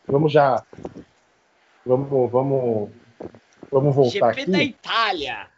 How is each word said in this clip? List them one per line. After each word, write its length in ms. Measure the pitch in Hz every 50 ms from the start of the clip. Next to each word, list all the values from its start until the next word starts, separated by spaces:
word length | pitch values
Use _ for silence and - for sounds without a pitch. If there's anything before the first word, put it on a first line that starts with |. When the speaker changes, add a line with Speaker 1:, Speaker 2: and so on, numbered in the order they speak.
| _
Speaker 1:
vamos 240 | - 135 143 160 151
já, 320 | 135 151 139 139 123 110 - _ - - - - - - - _ _ _ _ _ _ _ _ _ _ _ _ _ _ _ -
vamos, 480 | 123 127 131 139 139 139 131 123 120
vamos, 580 | 117 127 135 139 135 135 127 120 113 107 104 101 - - _ _ _ - - - - - _ _ _ _ - -
vamos 240 | - 135 139 147 135
voltar 380 | 139 135 120 - - 127 117 113
Speaker 2:
G 20 |
P 60 | -
Speaker 1:
aqui. 100 | - 175
Speaker 2:
da 120 | 190 190 294
Itália. 840 | 277 214 _ - - 190 226 226 208 190 165 139 127 120 104 95 - _